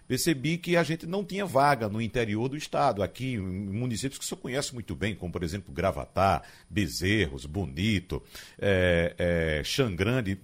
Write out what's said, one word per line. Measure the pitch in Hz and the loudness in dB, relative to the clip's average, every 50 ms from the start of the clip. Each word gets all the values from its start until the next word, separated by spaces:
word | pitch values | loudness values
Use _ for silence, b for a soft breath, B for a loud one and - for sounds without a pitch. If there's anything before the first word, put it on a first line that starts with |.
| b - | b -4
percebi | 123 127 - 170 160 135 123 156 170 175 | -2 0 2 0 0 0 0 -2 -2 -2
que | 175 170 175 170 | 0 2 2 2
a | 165 | 4
gente | 135 160 160 - 170 | 2 0 -4 -4 -4
não | 175 202 208 | -4 -4 -4
tinha | - 180 196 202 175 | -4 -4 -4 -4 2
vaga | 113 131 139 147 143 120 110 104 | 4 4 6 6 6 4 2 -2
no | 101 110 | -2 -2
interior | 117 107 - 123 117 107 104 107 117 135 | -2 -2 0 0 0 0 0 0 0 -2
do | 131 | -4
estado, | 151 - - - - 143 135 113 98 | -6 -8 -4 0 2 2 2 2 2
aqui | 98 85 - - 123 131 127 | 0 -2 -2 -4 -6 -4 -4
em | 110 | -4
municípios | 95 92 90 95 104 98 95 110 123 127 117 101 120 135 135 - | -4 -4 -4 -4 -4 -4 -4 -2 -2 -2 -2 -2 -4 -4 -6 -6
que | - | -8
o | - | -8
senhor | - 180 | -8 -8
conhece | - - 123 139 139 - | -6 -4 -2 -2 -2 -4
muito | 127 123 110 - 92 | -6 -10 -8 -8 -6
bem, | 67 87 107 104 | -2 -2 -2 -4
como, | - - 90 78 | -4 -6 -6 -4
por | 90 87 | -4 -4
exemplo, | 82 85 101 95 - 69 | -4 -4 -6 -8 -8 -4
Gravatá, | 76 85 95 82 71 65 - - - 95 98 90 69 b b b b b b | 0 0 0 0 0 -4 -4 0 4 4 4 4 2 b b b b b b
Bezerros, | - 92 101 76 65 - 82 92 104 110 95 82 69 67 64 73 | 0 0 0 0 0 -2 0 2 2 2 2 0 -2 -8 -10 -6
Bonito, | 76 101 92 71 65 73 95 110 110 92 - - - 65 B B B B B B B B | -4 -4 -4 -4 -2 -2 0 2 2 2 0 -2 -6 -8 B B B B B B B B
eh, | - 101 98 92 90 90 87 85 85 87 - - | 0 2 4 4 4 4 4 4 4 2 0 0
eh, | 90 87 87 85 82 80 78 76 71 | 0 2 2 2 2 2 0 0 -2
Xangrande, | - - - 135 117 90 80 95 107 123 131 117 95 98 - | -2 0 0 0 0 2 0 0 2 2 0 0 -2 -4 -6